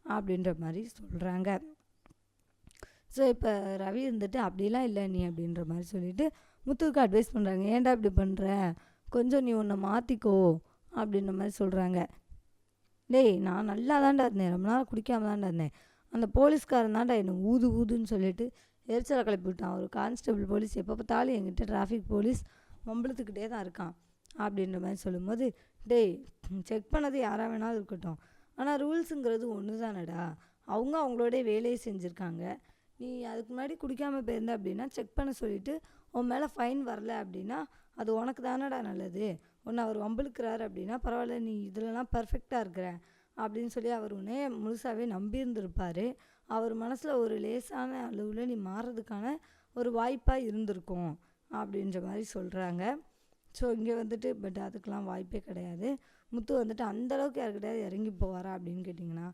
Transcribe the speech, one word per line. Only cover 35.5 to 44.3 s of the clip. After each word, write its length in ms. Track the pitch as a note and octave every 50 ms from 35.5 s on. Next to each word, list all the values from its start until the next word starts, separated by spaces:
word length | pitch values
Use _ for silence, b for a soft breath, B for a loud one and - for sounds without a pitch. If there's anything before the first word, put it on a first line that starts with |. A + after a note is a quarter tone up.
| G#3 G3 F#3+ C4 D4 D#4+ b b b b b b
உன் 160 | - A#3+ B3
மேல 180 | B3 B3 C4 D4+
ஃபைன் 340 | D4 - D4+ A#3+ A#3+ C4 C#4 C#4
வரல 260 | B3 A3+ A3 G#3 A3+ A#3
அப்படின்னா 440 | A3 G#3 F#3+ F3+ F#3+ F#3+ G3+ B3 D4+ D#4 b b b b b _
அது 160 | - A#3 G#3+ A3
உனக்கு 260 | A3 A#3 B3+ C4 - B3
தானடா 360 | B3+ B3+ C4 C4+ C#4 C4 B3+
நல்லது. 460 | A3+ G#3 G3 F#3+ F#3+ F#3+ E3+ G3 G#3+ G#3 F3 D#3+ b b b b _
உன்னை 180 | A3+ A3+ A#3 A#3
அவர் 140 | A3 A3 G#3
வம்பிழுக்கிறாரு 640 | G#3 G#3+ A3+ A3+ C#4+ C#4 A#3+ - A#3+ A3+ A3+ A3 A3+
அப்படின்னா 340 | G#3 F#3+ F#3 F#3 G3 A#3 B3+ -
பரவாயில்ல, 340 | B3 A#3 A#3+ B3 A#3 A#3+ A#3+
நீ 160 | A#3 A3 A3 G#3 G3+
இதுலலாம் 440 | G3 F#3 G#3+ A3 A3+ A3+ A#3 B3+ A#3 -
பர்ஃபெக்டா 460 | A#3+ A#3 - - C4 - _ C4 A#3+
இருக்கிற" 280 | A3 F#3+ E3 F#3 F3+ F3+ F3 E3+ b b b b b b _
அப்படின்னு 300 | - A3+ A3 G#3 A3 A#3+
சொல்லி 240 | A#3+ - B3 A3 A#3
அவர் 220 | A#3+ A3+ A3 G#3+ G3+
உன்னை 260 | G3 F#3+ G#3